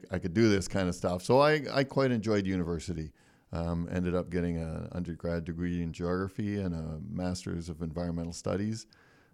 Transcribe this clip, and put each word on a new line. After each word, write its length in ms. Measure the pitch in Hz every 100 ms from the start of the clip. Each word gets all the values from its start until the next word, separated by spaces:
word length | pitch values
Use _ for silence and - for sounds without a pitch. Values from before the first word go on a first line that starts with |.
| - 92
I 40 |
could 140 | 92
do 160 | 85 113
this 180 | 98 87
kind 220 | 98 92
of 60 | 87
stuff. 280 | 95 90
So 160 | - 123
I, 220 | 147 156 131
I 100 | 120
quite 280 | 139 - 135
enjoyed 340 | 120 104 104 95
university. 640 | 92 82 85 73 80 78 - _ _ _
Um, 360 | 87 85 85 85
ended 240 | 90 90 90
up 140 | 85
getting 260 | 87 87 85
an 300 | 80 80 82
undergrad 500 | 92 85 80 85 85
degree 380 | 82 82 87 87
in 80 | 85
geography 680 | 80 87 90 95 - 104 101
and 140 | 95
a 260 | 82 80 78 80
master's 580 | 87 90 90 95 87 85
of 120 | 80
environmental 500 | 82 78 87 85 85
studies. 540 | 85 - 92 107 110 - _ _ _ _